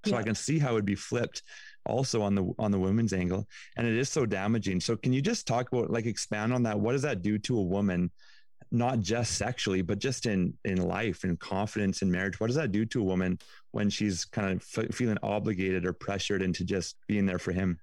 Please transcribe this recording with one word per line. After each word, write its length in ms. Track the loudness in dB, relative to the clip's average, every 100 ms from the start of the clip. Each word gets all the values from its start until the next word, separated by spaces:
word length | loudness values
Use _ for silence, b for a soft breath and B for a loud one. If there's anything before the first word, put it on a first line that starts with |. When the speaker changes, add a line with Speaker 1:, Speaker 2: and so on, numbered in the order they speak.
| 0
Speaker 1:
So 80 |
I 60 | 0
Speaker 2:
Yeah. 60 | 0
Speaker 1:
can 80 |
see 240 | -2 0 2
how 120 | 4
it 40 |
would 100 | 2 2
be 80 |
flipped 480 | -2 0 -2 -2 -6 B B B B
also 380 | -2 -2 0 2
on 120 | 2
the, 200 | 2 2 0
on 120 | 2
the 80 | 4
women's 340 | 4 4 2
angle. 340 | 2 2 0 -4 B B -4
And 100 | 0
it 120 | 0
is 100 | 0
so 160 | 0
damaging. 560 | 0 0 0 0 0 -2
So 160 | 0 -2
can 160 | 0
you 80 | 2
just 260 | 0 -2 0
talk 240 | 0 0
about, 180 | -2 0
like, 160 | 0 -2
expand 480 | -4 -4 -2 0
on 80 | 2
that? 180 | 2 2
What 120 | 0
does 100 | 0
that 180 | 0 -2
do 160 | 0 0
to 180 | 0 0
a 40 |
woman, 480 | 2 2 2 2 0 -4 b b b -20 -2
not 300 | 0 2 0
just 360 | 0 0 0 0
sexually, 460 | -2 -2 0 0
but 160 | 0 -2
just 260 | -2 -2
in, 300 | 0 2 0 -2
in 140 | -2 0
life 460 | 0 0 -2 -2
and 140 | -2 -4
confidence 640 | -2 -2 -2 0 0 2
in 100 | 0
marriage? 300 | 2 0 -2
What 60 | 0
does 100 | 0
that 160 | 0
do 140 | 0 0
to 140 | 0
a 40 |
woman 340 | 0 2 0 -2 B B -8
when 180 | 0 0
she's 340 | 2 0 -2
kind 260 | -4 -2 -2
of 160 | -2 -4
f-, 200 | -4 -4
feeling 240 | -2 0 0
obligated 640 | 0 0 0 0 0 0
or 80 | -2
pressured 480 | -4 -4 -4 -2 0
into 240 | 0 0
just 320 | -2 -2 -4 -10 -2
being 200 | 2 2
there 120 | 0
for 140 | -2
him? 260 | 0 0 -2